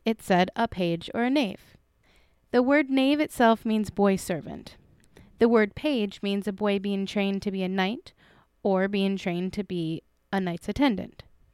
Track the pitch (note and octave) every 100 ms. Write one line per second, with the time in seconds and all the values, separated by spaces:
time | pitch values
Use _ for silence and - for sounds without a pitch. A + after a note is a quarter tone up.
0 | A3+ A3 - F3+ F#3 - A#3 F#3 F3 E3+
1 | - A3 A#3+ C#4+ G#3 - _ _ _ _
2 | _ _ _ _ _ A#3+ B3+ C#4+ C4+ C4+
3 | C4+ D4 D4+ - A3+ A3+ A3+ G#3+ G3+ -
4 | G3+ F#3+ - D#3+ - - - - _ _
5 | _ - - - A#3 A#3 G#3 - D4+ C4
6 | G3+ - G3+ G3+ G3+ F#3+ G#3 G3+ G3+ G3
7 | F#3+ G#3 G3 G3 G#3 F#3+ F#3 F#3+ F#3+ C4+
8 | - _ _ _ _ _ G#3 F#3+ G3 G3+
9 | F#3+ G3 F#3+ F3 F#3 G#3 G3 F3+ D#3+ D#3+
10 | - _ _ G3 F#3 E3+ - G#3 C#4 F#3
11 | - - - _ _